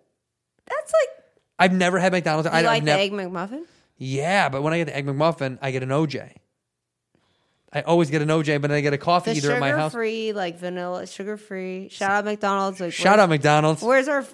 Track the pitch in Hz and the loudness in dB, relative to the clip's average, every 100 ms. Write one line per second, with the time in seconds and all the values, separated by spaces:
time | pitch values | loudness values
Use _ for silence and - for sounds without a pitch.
0 | _ _ _ _ _ _ - 571 - 640 | _ _ _ _ _ _ -8 -8 0 0
1 | 539 - _ _ _ - 185 185 180 180 | 0 -4 _ _ _ 0 2 4 2 2
2 | 185 180 160 156 160 160 165 - 151 151 | 2 2 0 0 2 2 2 2 2 2
3 | 196 202 180 185 196 269 339 _ _ _ | 0 -4 -8 -8 -8 -10 -16 _ _ _
4 | 131 135 160 196 151 135 151 170 160 139 | -6 -4 0 0 0 0 -2 -2 -2 -4
5 | 139 139 160 160 135 123 135 131 131 139 | -4 0 0 0 -6 -6 -6 -4 -2 -2
6 | 156 127 98 - _ _ _ _ _ _ | -2 -4 -12 -20 _ _ _ _ _ _
7 | _ _ _ _ _ _ _ 147 147 170 | _ _ _ _ _ _ _ -6 2 2
8 | 151 156 151 160 151 147 143 147 143 143 | 2 0 2 0 2 0 0 0 0 0
9 | - 175 220 151 143 143 139 147 156 240 | 0 0 0 -2 0 0 0 0 -2 -4
10 | 220 226 220 208 175 170 180 180 180 180 | -6 -4 -6 -4 -6 -6 -10 -8 -8 -8
11 | 185 - 196 214 214 190 185 185 196 - | -10 -12 -10 -12 -12 -10 -8 -10 -12 -4
12 | 196 202 208 208 202 196 196 190 170 - | 0 0 -2 -4 -2 0 -2 -4 -8 2
13 | 190 214 185 151 147 151 156 156 220 262 | 6 6 6 4 4 4 4 2 2 2
14 | 269 285 - | 2 -2 -4